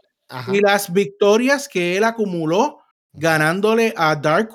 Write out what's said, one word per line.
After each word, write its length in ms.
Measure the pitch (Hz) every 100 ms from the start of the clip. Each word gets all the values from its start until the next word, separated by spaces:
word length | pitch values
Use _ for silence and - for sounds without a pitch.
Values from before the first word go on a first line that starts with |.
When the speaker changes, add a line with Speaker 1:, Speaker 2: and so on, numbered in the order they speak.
| _ _ -
Speaker 1:
ajá. 260 | 131 123 202
Speaker 2:
y 40 |
las 320 | 202 202 202
victorias 760 | 175 202 - 202 214 254 277 -
que 300 | 185 175 185
él 80 | 226
acumuló 600 | 233 202 175 160 175 285
Speaker 1:
Ujú. 540 | - _ _ _ 147
Speaker 2:
ganándole 720 | 160 156 156 185 208 226 226 214
a 180 | 156 151
Dark 340 | 151 165 226